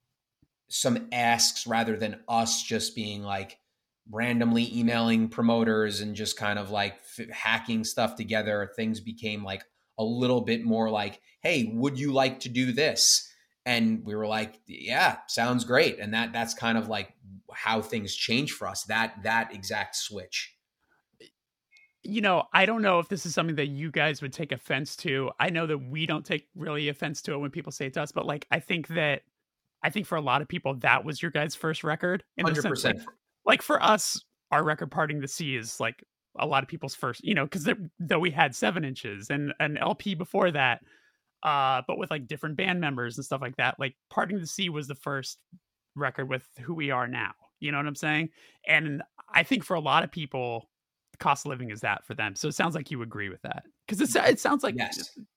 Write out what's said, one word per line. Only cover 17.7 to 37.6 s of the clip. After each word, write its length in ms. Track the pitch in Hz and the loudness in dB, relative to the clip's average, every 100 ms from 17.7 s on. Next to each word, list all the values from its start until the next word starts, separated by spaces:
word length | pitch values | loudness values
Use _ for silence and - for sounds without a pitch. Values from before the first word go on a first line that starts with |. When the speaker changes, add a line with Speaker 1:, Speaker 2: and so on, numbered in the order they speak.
| 113 | 2
Speaker 1:
things 340 | - 117 101 - | 0 -4 -4 -4
change 360 | - 117 143 | 0 0 0
for 140 | - 95 | -4 -6
us, 160 | 95 - | -6 -2
that, 380 | 110 113 104 | 0 0 -2
that 300 | 107 113 113 | 0 2 0
exact 420 | 101 98 110 95 - | -6 -6 -4 -4 -6
switch. 640 | - 104 92 - - _ _ _ _ _ _ _ 117 _ _ _ _ _ _ _ - | -6 -8 -10 -10 -10 _ _ _ _ _ _ _ -20 _ _ _ _ _ _ _ -6
Speaker 2:
You 140 | 214 | 0
know, 240 | 208 175 - | 4 4 4
I 120 | 180 190 | 4 6
don't 160 | 226 | 4
know 180 | 208 175 | 4 4
if 80 | 165 | 2
this 180 | 196 175 | -4 -4
is 80 | |
something 220 | 147 165 151 | -2 0 0
that 120 | 143 | -2
you 220 | 139 160 | -2 -4
guys 320 | 156 151 147 | 0 0 0
would 120 | 139 | -6
take 180 | - 151 | -8 -6
offense 460 | 127 - 139 139 - | -6 -2 -2 -2 -6
to. 340 | 165 135 131 - | -2 -2 -2 0
I 100 | 165 | 0
know 160 | 165 165 | 2 0
that 100 | 147 | -2
we 280 | 127 151 165 | -4 -4 0
don't 200 | 156 - | -2 -2
take 240 | 156 - | -4 -4
really 360 | 180 156 147 147 | -10 -6 -2 -2
offense 320 | 143 151 143 | -4 -6 -6
to 100 | - | -6
it 40 | 143 | -4
when 120 | 143 | -4
people 200 | 160 143 | -8 -10
say 140 | - 135 | -8 -6
it 80 | |
to 80 | 160 | -4
us, 100 | 147 | -4
but, 140 | 160 - | -4 -2
like, 200 | 147 - | -4 0
I 80 | 165 | 0
think 300 | - 180 143 | 0 -4 -2
that, 320 | 165 151 139 _ _ _ _ _ _ | 0 2 0 _ _ _ _ _ _
I 60 | 160 | -4
think 180 | 214 - | -2 -4
for 100 | 165 | -2
a 40 | |
lot 200 | 139 131 | 0 0
of 80 | 147 | 0
people, 260 | - 135 135 | -4 -4 0
that 260 | 131 127 156 | 4 2 2
was 160 | 139 | -4
your 100 | 170 | -2
guys' 240 | 147 160 - | -2 -2 -2
first 280 | 160 160 | -4 -4
record 400 | 156 156 180 180 - - | -2 -2 0 -2 -4 -2
in 100 | 165 | 0
the 80 | 156 | 2
sense, 280 | 190 - | 0 0
like, 120 | 127 - | 0 0
Speaker 1:
Hundred 120 | - | -4
percent. 20 | - _ _ - | -18 _ _ 2
Speaker 2:
like, 160 | 269 | 2
for 200 | - 294 | 4 4
us, 380 | 220 214 - - - _ - | 6 4 4 -4 -8 _ 0
our 120 | 151 | 2
record 280 | 156 151 151 | 2 0 -2
Parting 300 | 170 151 147 | 0 0 0
the 60 | 135 | -4
Sea 260 | - 156 127 | -4 -4 -4
is, 240 | 113 - | -6 -2
like, 240 | 117 - - _ _ - | -4 -4 -18 _ _ -2
a 60 | 147 | 2
lot 160 | 139 | 2
of 60 | 131 | 0
people's 260 | 160 143 - | -8 -10 -6
first, 280 | 131 117 | -6 -4
you 120 | - 151 | 0 0
know, 120 | 135 | 0
'cause 160 | 190 | -2